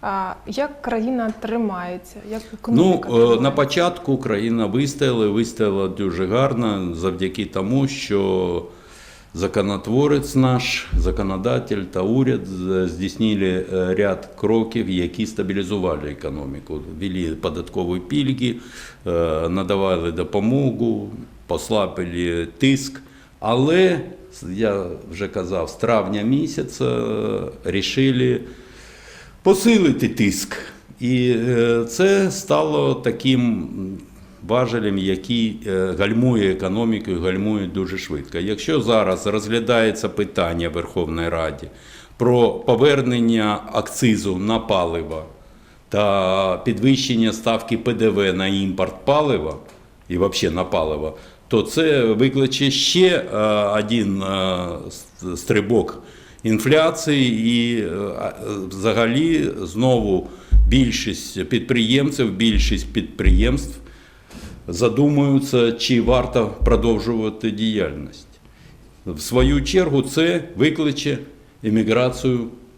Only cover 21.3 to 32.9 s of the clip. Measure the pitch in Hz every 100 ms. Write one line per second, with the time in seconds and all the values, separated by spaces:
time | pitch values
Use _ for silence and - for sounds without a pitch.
21.3 | - - 87 - 107 95 87 90 87 87
22.3 | 85 82 - 131 135 135 - - - -
23.3 | _ 107 120 139 175 185 165 - - -
24.3 | - - 92 110 98 90 82 - 85 101
25.3 | 104 90 92 80 - 107 113 95 104 107
26.3 | 139 160 - 123 - 127 120 117 107 107
27.3 | 104 80 - - 95 95 - 135 123 127
28.3 | 120 - - - - - - - - -
29.3 | - - 190 226 226 170 - 127 - 104
30.3 | 92 - - - - - - 123 127 123
31.3 | 117 120 120 117 117 117 - 190 196 190
32.3 | - - 151 156 151 139